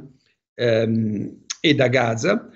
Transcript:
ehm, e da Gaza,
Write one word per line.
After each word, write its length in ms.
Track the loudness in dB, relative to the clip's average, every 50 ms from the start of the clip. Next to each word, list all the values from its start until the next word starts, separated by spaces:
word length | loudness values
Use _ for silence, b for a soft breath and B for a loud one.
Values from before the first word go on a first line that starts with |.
| -10 -16 -20 _ _ _ _ _ _ _ _
ehm, 920 | -2 0 2 2 2 2 2 0 0 0 -2 -2 -4 -6 -8 -12 -14 -16 -16 -8 -2 0
e 120 | 2 2
da 120 | 4 2
Gaza, 600 | 2 2 2 2 0 -2 -2 0 0 0 -2 -4 B B